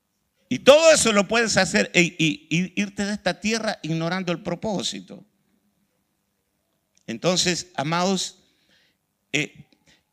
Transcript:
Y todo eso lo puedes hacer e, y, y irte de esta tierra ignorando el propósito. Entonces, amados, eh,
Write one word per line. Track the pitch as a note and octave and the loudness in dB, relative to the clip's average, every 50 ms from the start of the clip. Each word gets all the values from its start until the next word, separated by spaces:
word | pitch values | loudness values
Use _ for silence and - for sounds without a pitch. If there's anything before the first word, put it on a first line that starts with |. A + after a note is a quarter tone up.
| _ _ _ _ _ _ _ _ _ _ | _ _ _ _ _ _ _ _ _ _
Y | B2+ - | -10 2
todo | - B3 C#4+ D#4 E4 D#4+ D#4 | 6 8 8 8 8 6 6
eso | - - A3+ | 6 4 2
lo | G#3 G3+ F#3+ D#3+ | 2 2 0 0
puedes | A3 A#3 A#3 G#3 F#3+ G3+ | 0 0 0 0 0 0
hacer | F#3+ D#3+ - G#3 G3 - - | 0 0 0 0 -2 2 2
e, | F3 F3 | 2 2
y, | E3+ - - D#3+ D#3 C#3+ - - _ | 2 0 -2 -2 -2 -2 -4 -6 _
y | D3+ E3+ F#3 F3 - G3 | -4 -4 -4 -4 -4 -4
irte | G#3 G3 G3+ - G3+ | -6 -4 -4 -6 -4
de | G3+ G#3+ | -4 -6
esta | G#3 - F#3 E3+ - | -4 -4 -6 -6 -4
tierra | - G#3+ A3 A3 A3 G#3 - - - | -4 -4 -4 -2 -4 -6 -6 -6 -6
ignorando | D#3 E3 E3 E3 E3+ F3+ F#3+ F#3 F3 | -6 -4 -4 -2 -4 -4 -4 -4 -6
el | E3+ - | -6 -6
propósito. | - E3+ E3+ E3 - A3 G3 D#3+ A2+ - G3 - - - G2+ - - _ _ _ _ _ _ _ _ _ _ _ _ _ _ _ _ _ _ _ _ _ _ _ _ _ _ _ _ _ _ _ _ _ _ _ _ | -6 -8 -10 -8 -6 -6 -6 -6 -6 -8 -10 -10 -14 -16 -20 -20 -20 _ _ _ _ _ _ _ _ _ _ _ _ _ _ _ _ _ _ _ _ _ _ _ _ _ _ _ _ _ _ _ _ _ _ _ _
Entonces, | - A2+ G2+ - E3 F#3 F3 - F#3 E3+ - - - - | -12 -10 -4 -2 -2 0 0 0 -2 -2 -4 -8 -10 -8
amados, | - C3+ D3+ E3 F3 F3+ G3 G3 F3+ - - - _ _ _ _ _ _ _ _ _ _ _ _ _ _ _ _ _ _ _ - | -6 -4 -2 -2 0 0 0 0 -2 -4 -8 -10 _ _ _ _ _ _ _ _ _ _ _ _ _ _ _ _ _ _ _ -4
eh, | D3 D3 - - - - _ _ _ _ _ _ _ _ _ | -4 -4 -4 -10 -18 -20 _ _ _ _ _ _ _ _ _